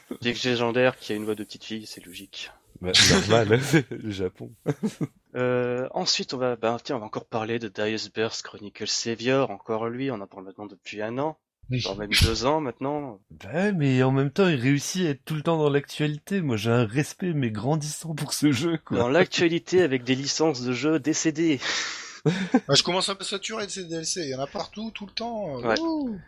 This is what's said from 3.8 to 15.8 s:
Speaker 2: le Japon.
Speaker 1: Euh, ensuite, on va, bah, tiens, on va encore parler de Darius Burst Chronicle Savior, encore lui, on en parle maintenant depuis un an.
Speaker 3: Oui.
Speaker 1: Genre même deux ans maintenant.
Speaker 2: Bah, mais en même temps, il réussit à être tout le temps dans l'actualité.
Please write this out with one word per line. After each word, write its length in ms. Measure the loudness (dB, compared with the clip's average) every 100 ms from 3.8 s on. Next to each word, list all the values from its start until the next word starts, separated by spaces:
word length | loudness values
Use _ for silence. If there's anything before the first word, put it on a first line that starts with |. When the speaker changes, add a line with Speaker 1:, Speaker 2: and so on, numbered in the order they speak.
| 2
Speaker 2:
le 180 | -6 -6
Japon. 420 | -4 -4 -6 -16 -8 -6 -4 -4 -4 -8 _ _ -2
Speaker 1:
Euh, 520 | 0 0 0 -2 -4
ensuite, 420 | -4 -2 -2 -2
on 40 | -2
va, 180 | -2 0
bah, 200 | 0 -2
tiens, 120 | -4 -6
on 40 |
va 60 | -6
encore 200 | -10 -6
parler 340 | -6 -4 -4
de 80 | -4
Darius 440 | -4 -2 -2 -4
Burst 300 | -4 -4 -4
Chronicle 460 | -10 -14 -16 -8 -4
Savior, 640 | -2 -2 -2 2 2 2
encore 360 | -4 -6 -4 -4
lui, 220 | -4 -6
on 100 | -6
en 60 | -10
parle 200 | -14 -16
maintenant 200 | -14 -16
depuis 380 | -14 -12 -8
un 160 | -6 -4
an. 180 | -4 -6 _ _ -6
Speaker 3:
Oui. 100 | -4
Speaker 1:
Genre 160 | -4 -4
même 140 | -2
deux 360 | 2 2 2 0
ans 140 | 0
maintenant. 600 | -2 -4 -4 -4 -6 -12 _
Speaker 2:
Bah, 420 | -18 -8 -2 0
mais 320 | 2 4 6
en 80 | 6
même 200 | 4 2
temps, 180 | 4 4
il 100 | 4
réussit 460 | 4 2 0 0 0
à 60 |
être 120 | -2
tout 120 | -4 -2
le 60 |
temps 160 | 0 2
dans 120 | 4
l'actualité. 720 | 2